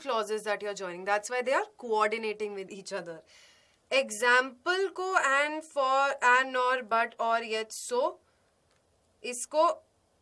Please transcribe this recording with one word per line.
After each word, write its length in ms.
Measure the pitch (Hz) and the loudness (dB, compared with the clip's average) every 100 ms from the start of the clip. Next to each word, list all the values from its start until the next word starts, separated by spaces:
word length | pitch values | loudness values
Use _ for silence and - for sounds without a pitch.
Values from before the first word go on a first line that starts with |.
| 277 | -2
clauses 380 | 226 202 214 | -2 -2 -4
that 160 | 208 202 | -2 -4
you 80 | 208 | -4
are 140 | 196 | -6
joining। 240 | 190 175 190 | -8 -6 0
That's 240 | 208 208 | 0 0
why 100 | 247 | -4
they 160 | 247 294 | 0 0
are 280 | 427 - 247 | -2 -8 -2
coordinating 720 | 214 214 226 220 208 208 202 | 2 2 0 -4 -6 -6 -8
with 140 | 190 | -12
each 220 | 202 190 | -14 -10
other। 240 | 190 170 160 - - - _ _ _ _ | -10 -10 -14 -18 -20 -20 _ _ _ _
एग्जांपल 960 | 262 233 208 247 247 262 247 - 370 392 | 0 0 0 4 4 4 -4 -2 0 -2
को 260 | 359 370 | -4 -2
and, 480 | 370 277 269 294 311 311 - | 0 2 2 2 -2 -6 -2
for, 380 | 254 269 277 269 | 2 2 2 2
and, 320 | 240 247 262 254 | 4 4 4 0
nor, 340 | 247 262 220 | 0 0 0
but, 260 | 226 233 - | 0 0 -2
or, 300 | 226 233 226 | 0 0 -2
yet, 400 | 220 220 - - | -6 -6 -10 -4
so, 200 | 247 302 359 _ _ _ _ _ _ _ _ _ _ | -2 -2 -4 _ _ _ _ _ _ _ _ _ _
इसको 600 | 226 247 - 302 330 - - _ _ _ | -10 -10 -2 4 4 2 -8 _ _ _